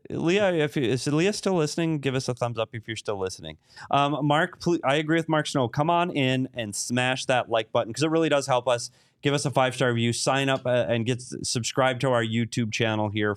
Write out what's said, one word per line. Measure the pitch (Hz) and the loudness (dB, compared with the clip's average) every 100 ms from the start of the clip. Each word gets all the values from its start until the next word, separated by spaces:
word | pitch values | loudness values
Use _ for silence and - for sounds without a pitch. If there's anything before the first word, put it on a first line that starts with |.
| - | -10
Leah, | - 156 196 196 | -4 0 2 2
if | 170 147 156 | 2 0 0
you, | |
is | 113 127 147 | 0 0 0
Leah | 147 190 | 2 2
still | 208 196 | 0 0
listening? | 180 151 - 165 156 | 0 0 0 0 0
Give | 135 | -2
us | 131 - | -2 -2
a | |
thumbs | 123 120 113 | -2 -4 -2
up | 110 | -6
if | 117 - | -6 -8
you're | 107 | -6
still | - 101 | -4 -2
listening. | 92 - 82 78 _ - - | -4 -6 -12 -14 _ -18 -2
Um, | 139 143 143 147 | 2 2 2 2
Mark, | 147 180 - | 2 0 -2
pl-, | 175 170 | -2 0
I | 131 147 | 2 0
agree | 156 165 | 2 0
with | 160 | 2
Mark | 156 147 | 0 0
Snow. | 143 120 | 0 0
Come | 147 156 | 0 2
on | 170 175 | 2 0
in | 143 131 131 131 | 0 0 0 -2
and | 123 107 - | -6 -8 -6
smash | - 123 127 131 - | -4 0 0 -2 0
that | 127 104 | 0 2
like | 113 113 | 0 0
button | 120 113 | 0 -2
'cause | 113 | -2
it | 160 | 0
really | 160 156 | 2 2
does | 143 131 | 2 2
help | 127 127 | 0 2
us. | 120 - _ _ _ | -2 -4 _ _ _
Give | 143 | 0
us | 139 139 | 0 0
a | |
five-star | 135 127 123 127 | 2 2 2 0
review. | 117 120 | 2 2
Sign | 117 147 135 135 | 0 0 2 2
up, | 135 127 | 0 0
uh, | 123 110 | 0 2
and | 117 113 | 0 0
get | 123 | -4
s-, | - - | -6 -8
subscribe | - 123 113 - 131 123 | -4 -4 -2 0 0 0
to | 135 | 0
our | 120 | 0
YouTube | 113 113 113 127 110 | 2 0 -2 -2 -2
channel | - 113 107 107 | 0 0 0 -2
here | 107 104 | 0 -2